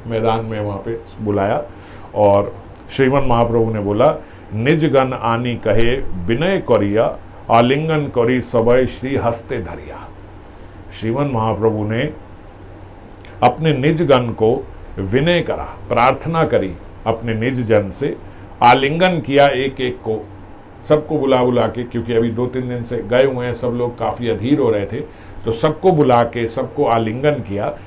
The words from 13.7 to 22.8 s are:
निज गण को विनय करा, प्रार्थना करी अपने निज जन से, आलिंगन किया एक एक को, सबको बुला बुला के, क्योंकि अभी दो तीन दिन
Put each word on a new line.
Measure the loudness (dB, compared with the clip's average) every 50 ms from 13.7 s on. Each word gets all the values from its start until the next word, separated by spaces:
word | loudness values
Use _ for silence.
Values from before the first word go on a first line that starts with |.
| 2
निज | 2 2 0 2 2
गण | 4 4 4 4 4
को | 0 0 2 2 2 2 0 -4 -10 -14 -16 -16 -12 -8 -8
विनय | -4 0 0 2 2 2 2 0
करा, | 0 -2 -6 -6 -8 -10 -12 -14 -14 -4
प्रार्थना | 0 2 4 4 2 0 -4 -2 0 0 0
करी | 2 2 0 0 -2 -6 -10 -14 -18 -18 -6 -4
अपने | -4 -4 -2 -4 -4 -2
निज | -2 -2 -2 -2 -2
जन | 0 2 2 2 2 0
से, | -4 -4 -4 -4 -6 -8 -12 -18 -18 -18 -18 -18 -2 4 6
आलिंगन | 6 6 6 4 0 2 2 2 2 2 0
किया | -2 2 4 6 6
एक | 6 4 2 -2 -2 -2 -4
एक | -4 -4 -4
को, | -4 -4 -4 -4 -4 -6 -12 -16 -18 -18 -18 -20 -20 -20 -20 -20 -18 0 2
सबको | 2 2 2 -2 -2
बुला | 0 2 2 4 4 4
बुला | 2 2 2 0
के, | 0 -2 -6 -8
क्योंकि | -6 -6 -6 -4 0 2
अभी | 2 2 2
दो | 0 -2 -4
तीन | -4 -4 -6 -6 -6
दिन | -6 -8